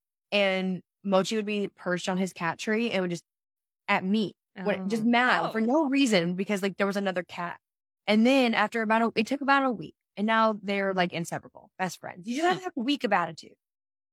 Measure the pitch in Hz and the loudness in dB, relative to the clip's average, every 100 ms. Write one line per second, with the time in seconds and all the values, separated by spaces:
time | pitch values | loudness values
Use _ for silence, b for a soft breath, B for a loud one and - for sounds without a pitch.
0 | _ _ _ 208 196 190 190 180 - _ | _ _ _ 0 2 0 -2 -4 -8 _
1 | 196 190 190 220 208 208 196 - 180 175 | 2 2 2 -2 -2 -2 -4 -6 -4 -4
2 | - 185 185 - 170 - - 214 233 190 | -2 -2 -2 -2 -4 -4 -2 -2 0 0
3 | 180 170 - _ _ _ _ _ - 202 | -2 -4 -10 _ _ _ _ _ -2 0
4 | 185 220 196 - _ 202 190 185 190 226 | 2 0 -2 -6 _ -6 -4 -2 -2 0
5 | 226 233 247 175 165 220 220 302 285 277 | 2 4 4 2 0 -2 0 2 2 2
6 | 269 190 170 180 202 202 196 175 196 202 | 4 4 2 -2 -2 -2 -2 -2 -2 0
7 | 196 180 175 - 170 - _ _ _ _ | -2 -4 -6 -8 -10 -10 _ _ _ _
8 | - 214 240 269 240 208 208 233 214 220 | 2 4 6 6 4 2 0 -2 0 2
9 | 233 220 220 277 262 277 269 202 156 - | 2 0 -2 -2 0 2 0 -2 -8 -16
10 | _ - 214 226 220 214 196 202 196 185 | _ -4 0 2 2 0 -4 -2 0 0
11 | 175 165 170 156 - - - - 185 - | 0 -2 -6 -8 -10 -20 -18 -6 -6 -6
12 | - 180 185 254 349 370 359 285 233 294 | -14 -12 -8 -2 0 0 -4 -4 -2 -2
13 | 226 190 165 160 - - _ _ _ _ | 0 0 0 -6 -18 -20 _ _ _ _
14 | _ | _